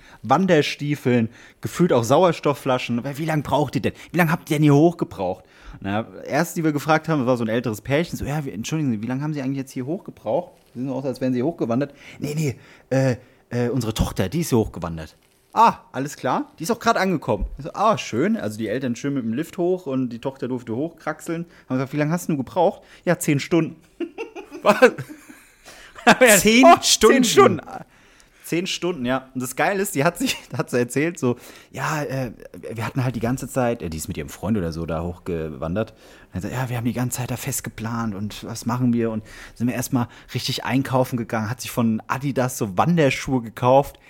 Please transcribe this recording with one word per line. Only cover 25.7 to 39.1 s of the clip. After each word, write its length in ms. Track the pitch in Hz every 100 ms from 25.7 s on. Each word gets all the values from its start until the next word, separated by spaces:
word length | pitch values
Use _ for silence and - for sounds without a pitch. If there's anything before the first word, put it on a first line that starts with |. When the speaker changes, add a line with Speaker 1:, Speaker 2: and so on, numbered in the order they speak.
| - - - 240 - 254 202
Speaker 3:
Zehn 240 | 208 233 302
Speaker 1:
Oh, 100 | 370
Speaker 3:
Stunden? 340 | - - 220 254
Speaker 1:
zehn 80 |
Stunden. 380 | 240 175 370 107 - - - _ _ _ _ _
Zehn 240 | - 160 185
Stunden, 380 | - 175 165 123
ja. 240 | 131 -
Und 80 | 131
das 140 | 127 -
Geile 260 | 156 196
ist, 140 | 202 143
die 80 |
hat 160 | 156 -
sich, 180 | 262 - -
<laughs> 120 | 123
hat 120 | 156
sie 80 | 123
erzählt, 400 | 120 135 160 180
so, 200 | 127 120 - - -
ja, 320 | 131 143 156
äh, 280 | 143 135 123 - - - 69
wir 120 | 110 110
hatten 180 | 139
halt 120 | 127 113
die 40 |
ganze 280 | 113 131 127
Zeit, 340 | 135 120 120
äh, 80 | 82
die 80 | 80
ist 100 | -
mit 100 | 80
ihrem 120 | 71
Freund 260 | - 90 110
oder 140 | 82
so 140 | 78 80
da 160 | 80
hochgewandert. 920 | 87 87 - 85 78 67 78 95 113 - - - -
Und 0 |
dann 80 | 92
so, 40 | - 123
ja, 140 | 127
wir 80 | 120
haben 80 | 117
die 80 |
ganze 240 | 113 123 -
Zeit 140 | 120
da 60 | 123
fest 260 | - 127
geplant 500 | 117 - 110 117 113
und 300 | 98 104 -
was 240 | - 120 113
machen 260 | 123 123
wir? 160 | 117
Und 140 | 113